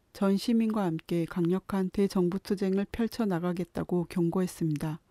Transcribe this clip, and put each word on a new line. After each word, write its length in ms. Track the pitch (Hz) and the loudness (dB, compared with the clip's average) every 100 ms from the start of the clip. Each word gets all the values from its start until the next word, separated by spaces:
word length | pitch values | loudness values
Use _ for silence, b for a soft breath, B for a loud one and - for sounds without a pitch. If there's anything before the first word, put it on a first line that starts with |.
| _ | _
전 240 | - 196 196 | -2 2 2
시민과 480 | - 226 226 214 | 2 2 2 0
함께 400 | 185 165 - 170 | 0 -2 -2 -2
강력한 640 | 160 - 170 185 - 196 185 | -2 0 2 2 0 -2 0
대정부 500 | - 196 190 175 190 | 0 0 2 2 0
투쟁을 460 | - 202 190 190 202 | -2 0 2 0 0
펼쳐나가겠다고 1160 | - 226 - 220 170 175 175 170 - 165 180 165 | -2 -2 -2 0 0 0 -2 -4 -6 -2 -2 0
경고했습니다. 880 | 180 170 185 180 - 165 151 160 156 _ | 0 0 2 -2 -2 -2 0 -2 -6 _